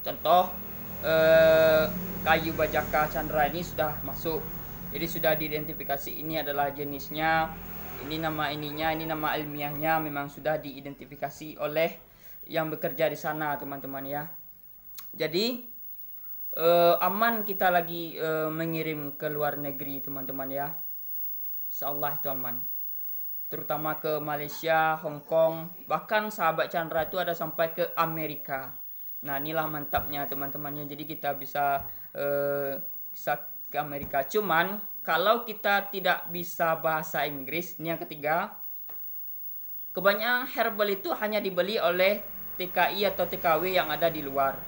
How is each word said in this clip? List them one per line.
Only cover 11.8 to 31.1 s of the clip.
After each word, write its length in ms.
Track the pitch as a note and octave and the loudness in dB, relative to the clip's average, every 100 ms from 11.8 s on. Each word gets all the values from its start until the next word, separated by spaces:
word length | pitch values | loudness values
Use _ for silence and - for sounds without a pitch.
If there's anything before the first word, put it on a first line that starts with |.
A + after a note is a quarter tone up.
| E3 - - - - - - | 2 0 -16 -20 -20 -18 -4
yang 160 | D#3+ D#3 | -2 0
bekerja 400 | D3+ - - D#3 | -2 -4 2 0
di 80 | D3 | 2
sana, 400 | E3 D#3 D3+ C#3+ | -4 -2 -2 -2
teman-teman 480 | C#3 C#3 C#3 C3+ | -4 -8 -8 -8
ya. 240 | C3+ C#3+ D#3 - - - - - - - - - | -6 -6 -6 -10 -16 -20 -20 -20 -16 -14 -14 -2
Jadi, 460 | D#3 D#3+ A3+ B3 - - - - - - - - - - | 0 2 2 0 -6 -12 -12 -12 -12 -12 -12 -12 -10 2
eh, 380 | E3 F3 E3+ E3+ | 8 10 10 8
aman 480 | F3+ G3 A#3 A3+ G#3 | 4 4 4 4 -2
kita 240 | F#3 F#3 | 2 4
lagi, 460 | F3 E3 E3+ E3 - | 6 2 -4 -4 -4
eh, 300 | D#3+ D#3 D#3 | 0 0 0
mengirim 640 | D#3 E3 D#3+ D#3+ D3+ C#3+ - | 0 -2 0 -2 -2 -4 -4
ke 140 | D3+ | -4
luar 240 | D3 D3 C#3+ | 0 0 0
negeri, 480 | C#3+ C#3 C#3+ C#3 | -4 -6 -6 -8
teman-teman 480 | C#3 C#3 C3+ C3+ C3+ | -8 -8 -8 -6 -6
ya. 160 | C#3 C#3+ - - - - - - - - - - | -4 -4 -6 -10 -10 -10 -10 -10 -10 -10 -10 -10
Insya 220 | - C3+ | -8 -6
Allah 240 | C#3+ D3 D3 | -2 -4 -4
itu 160 | C#3+ | -6
aman. 240 | C3+ B2+ A#2+ - - - - - - - - - | -6 -6 -8 -10 -10 -12 -10 -10 -10 -10 -10 -10
Terutama 480 | D3+ D3 D3 D#3 D3+ | -10 -4 -4 -2 -4
ke 180 | D#3 D3+ | -2 -2
Malaysia, 720 | D3+ D3 D3 - D#3+ D#3+ D#3+ D#3+ | -2 -6 -6 -6 0 4 4 2
Hong 160 | E3 D3 - | -4 -8 -2
Kong, 480 | D#3+ D#3+ D#3+ E3 - - | 4 4 2 -8 -12 -4
bahkan 400 | D#3+ - G#3+ G#3+ | -4 0 0 0
sahabat 400 | G#3+ E3 D#3+ C#3+ | 2 2 2 0
Chandra 320 | F3 E3 D#3+ | 0 0 0
itu 160 | D#3 F#3 | 0 0
ada 160 | E3+ E3 | 0 0
sampai 400 | D#3+ - E3 - | -4 0 0 2
ke 160 | E3+ - | -2 2
Amerika. 720 | E3 D#3+ D#3 D3 - C#3 B2+ - - - - - D3 | 0 2 -4 -6 -6 -6 -6 -12 -14 -14 -14 -12 -6
Nah, 140 | C#3 | -4
inilah 240 | D3 D#3+ D#3 | -2 -2 -2
mantapnya 560 | D#3 C#3+ D3+ - D3 | -4 -2 -2 -2 -6
teman-temannya. 640 | C#3+ C#3 C#3 C#3+ D3 D3 C#3+ | -6 -6 -6 -6 -8 -8 -8
Jadi 160 | D3 | -8
kita 320 | D3+ | -8